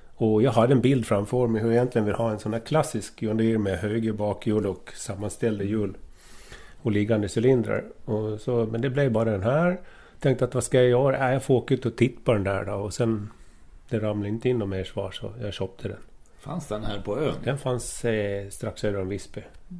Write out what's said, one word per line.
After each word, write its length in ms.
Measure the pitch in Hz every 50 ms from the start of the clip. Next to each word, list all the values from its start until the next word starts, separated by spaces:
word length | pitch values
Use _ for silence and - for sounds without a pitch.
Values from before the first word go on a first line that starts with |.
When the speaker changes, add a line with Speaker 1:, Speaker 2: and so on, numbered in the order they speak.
| - - -
Speaker 1:
Och 260 | - 117 110 107 107 113
jag 80 | 135
hade 220 | 113 120 113 120 139
en 80 | 123
bild 240 | 117 127 139 131 110
framför 420 | - 113 101 104 104 - 123 123 117
mig 140 | 113 107
hur 80 | 113 113
jag 60 | 113
egentligen 300 | 120 123 127 - 117 104
vill 100 | 104 98
ha 160 | - 117 117
en 80 | 107 104
sån 140 | - 110 107
här 60 | 117
klassisk 640 | - - 147 156 143 - - 113 - - - -
John 160 | 117 107 107 113
Deere 200 | 113 113 113 110
med 200 | 101 98 95 87
höger 320 | 98 104 107 117 113 110 104
bakhjul 520 | 98 104 104 101 - - 117 107 107 101
och 260 | 98 92 - - - -
sammanställda 680 | - - - 101 95 104 104 - - - 117 107 101 101
hjul. 340 | 98 107 110 104 95 92 - - - - - - - - - - - - - - - - -
Och 100 | - 117
liggande 360 | 104 104 104 107 117 107 104 98 - 120
cylindrar. 460 | 113 123 131 123 107 107 107 - - - - - -
Och 340 | - 110 107 110 107 107 107
så, 260 | - - 123 117 113 110
men 100 | 113 113
det 80 | 120 139
blev 220 | 127 143 143 135
bara 200 | 113 113 113 113
den 120 | 107 95 95
här. 360 | 113 131 151 170 175 185 185 - - - - - - - -
Tänkte 260 | - 143 127 127 127
att 80 | 120 -
vad 80 | 127 117
ska 140 | - - 127
jag 120 | 127 123
göra? 380 | 120 123 135 139 135 127 135 127
Äh, 60 | 131
jag 100 | 135 131
får 120 | - 135
åka 180 | 117 - - 139
ut 120 | - -
och 100 | 120 113
titta 240 | - 117 139 - - -
på 100 | - 120
den 100 | 104 95
där 220 | 98 98 95 -
då. 80 | 101 104
Och 200 | 101 101 101 95
sen, 360 | - 123 113 113 107 104 104 - - - - - - - - - - - -
det 100 | - 110
ramlade 300 | 107 107 104 104 101 101
inte 200 | 107 113 - 127
in 80 | 127 117
något 120 | 107 98
mer 140 | 95 95 92
svar 280 | - - 101 98 98
så 200 | - - - 104 101 120
jag 120 | 113 101 95
köpte 340 | - 95 95 - - - 98
den. 100 | 92 - - - - - - - - -
Speaker 2:
Fanns 280 | - 139 151 180 - -
den 160 | 110 107 110
här 160 | - 101 101 98
på 120 | 104 104 127
ön? 140 | 156 127 87 - -
Speaker 1:
Den 140 | 117 143 143
fanns, 480 | - 131 123 120 - - - - -
eh, 440 | 120 113 107 104 101 101 101 98 98
strax 320 | - - - 104 - -
söder 200 | - 107 101 101
om 80 | 95 92
Visby. 320 | 101 95 - - - 110 - - - - - - 180 175